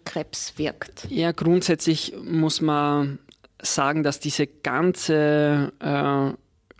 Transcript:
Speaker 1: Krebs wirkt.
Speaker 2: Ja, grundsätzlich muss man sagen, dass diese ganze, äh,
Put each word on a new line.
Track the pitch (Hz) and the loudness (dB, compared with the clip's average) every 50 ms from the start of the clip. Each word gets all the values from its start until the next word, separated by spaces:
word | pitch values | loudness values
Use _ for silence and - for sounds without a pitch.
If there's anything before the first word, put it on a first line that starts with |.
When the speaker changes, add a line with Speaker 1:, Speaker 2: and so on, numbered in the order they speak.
| - | -10
Speaker 1:
Krebs | - - - - - - - - - - - | -8 -8 -8 -8 -6 -8 -10 -10 -10 -6 -4
wirkt. | 151 143 - - - - - - - - | -4 -4 -4 -6 -12 -14 -14 -16 -12 -6
Speaker 2:
Ja, | 277 233 165 170 160 | -4 -2 0 0 -2
grundsätzlich | - 160 165 175 180 175 - 170 156 - 165 160 156 - - - - - | 0 2 4 4 4 4 2 0 0 2 0 0 0 -2 -6 -10 -12 -8
muss | - - 160 156 156 151 - | -2 0 2 2 2 2 0
man | 160 156 151 147 147 147 147 147 143 139 139 - - - - _ _ - _ _ | 0 0 2 2 2 2 2 0 0 -2 -4 -8 -14 -20 -20 _ _ -20 _ _
sagen, | - - - - 139 139 151 156 | -6 -2 0 2 2 2 2 2
dass | 147 143 139 - | 0 0 -2 -2
diese | - 151 - - 147 139 | -4 -4 0 0 -2 -2
ganze, | - _ _ 139 127 135 165 180 175 - - - 160 151 151 147 151 151 147 147 147 147 143 - - _ | -2 _ _ -2 0 2 2 2 0 0 0 0 2 4 4 4 4 4 4 4 4 2 2 0 -4 _
äh, | - 151 143 143 143 143 139 139 139 135 - - - _ _ _ _ _ - _ | -4 -2 -2 0 0 0 2 2 0 0 -2 -6 -12 _ _ _ _ _ -20 _